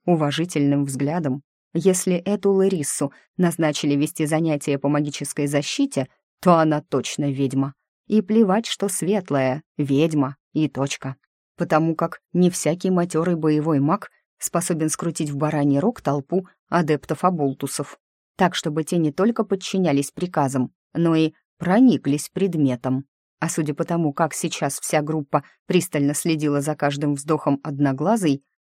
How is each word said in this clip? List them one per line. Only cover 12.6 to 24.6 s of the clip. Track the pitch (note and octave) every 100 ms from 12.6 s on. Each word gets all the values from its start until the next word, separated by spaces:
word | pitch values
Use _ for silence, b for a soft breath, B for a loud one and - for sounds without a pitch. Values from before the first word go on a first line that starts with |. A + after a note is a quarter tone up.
| D3 E3+ F#3
матерый | F#3 F3 D#3 E3+ E3+
боевой | D#3 D3+ D3+ C#3+
маг | C#3+ F#3+ - - _ _
способен | - E3+ F3 D#3+ D#3
скрутить | - E3+ E3 D3+
в | C#3+
бараний | D3+ D3+ C#3+ C#3
рог | F#3+ -
толпу | - C#3+ C#3 F#3 F#3 B _
адептов-оболтусов, | E3 D3+ D3 - D3+ F3+ E3+ C#3 C3 C#3 - C#3+ - _ _ _ -
так, | F3+ -
чтобы | E3+ D3+
те | D#3 F3
не | D#3
только | D3 G#3+ A#3 G#3+
подчинялись | F#3+ - F#3+ F3 C#3 C#3
приказам, | - F3+ E3 C#3 C3 B2 - _
но | E3 E3+ D#3+
и | D#3 b _ _
прониклись | E3 G3+ C4 C#3+ C#3 C#3+ -
предметом. | - F#3+ D#3+ C#3 B2 C3 C3 - _ _ _
А | E3
судя | - D3+
по | D3 -
тому, | E3+ D#3
как | C#3+ D#3+
сейчас | - F3+ -